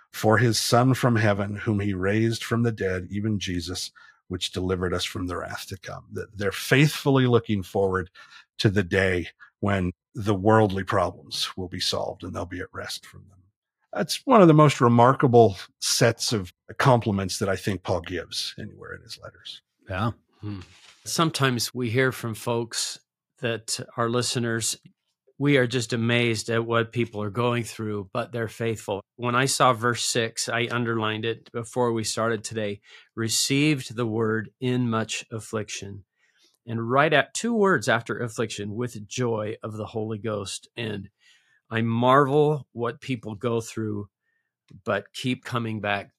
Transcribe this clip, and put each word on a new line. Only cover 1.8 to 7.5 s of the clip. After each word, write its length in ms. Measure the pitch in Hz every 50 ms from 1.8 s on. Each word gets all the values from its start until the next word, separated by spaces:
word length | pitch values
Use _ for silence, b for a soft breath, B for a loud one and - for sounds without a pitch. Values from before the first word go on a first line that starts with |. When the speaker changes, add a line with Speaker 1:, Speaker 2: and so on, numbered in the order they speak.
Speaker 1:
he 120 | 101 104 98
raised 520 | 90 90 98 101 110 113 113 113 113 -
from 180 | - 120 117 120
the 100 | 117 113
dead, 360 | 104 98 95 92 92 90 90
even 280 | 92 104 101 110 107 98
Jesus, 520 | 90 92 90 90 82 85 90 - - - b b b b b b b b
which 240 | 92 92 - - -
delivered 420 | 95 92 90 95 90 92 90 90
us 100 | 90 -
from 220 | - - 98 92
the 100 | 90 87
wrath 300 | 85 82 - - - - -
to 80 | - -
come. 260 | - - 95 90 - - 104
Th-, 140 | 104 95 - -
they're 180 | 98 104 98 -
faithfully 760 | - - - 143 131 151 151 - - - 143 135 135 127
looking 360 | 123 120 113 - -